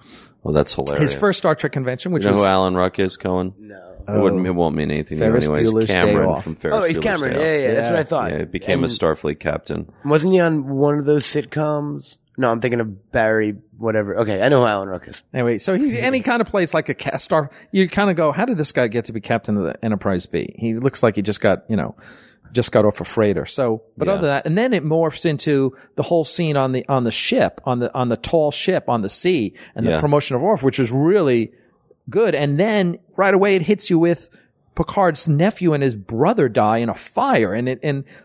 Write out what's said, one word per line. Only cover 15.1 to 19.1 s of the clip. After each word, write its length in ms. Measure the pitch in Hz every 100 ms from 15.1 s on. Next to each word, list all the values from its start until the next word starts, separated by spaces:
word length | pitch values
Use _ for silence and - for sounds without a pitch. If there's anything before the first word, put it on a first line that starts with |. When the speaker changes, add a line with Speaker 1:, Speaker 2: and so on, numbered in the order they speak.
| - _
Speaker 2:
Anyway, 260 | 135 120 110
so 160 | - 190
he, 220 | 285 196
and 140 | 254 262
he 40 |
kind 180 | 220 233
of 80 | 214
plays 260 | 202 170
like 140 | 160 156
a 60 |
ca-, 220 | 139 - 139
star. 320 | - 160 139 - -
You 180 | 190 185
kind 220 | 208 202
of 60 | 170
go, 160 | 156
"How 120 | 139
did 120 | 247 185
this 160 | 147
guy 160 | - 120
get 160 | 117
to 80 | -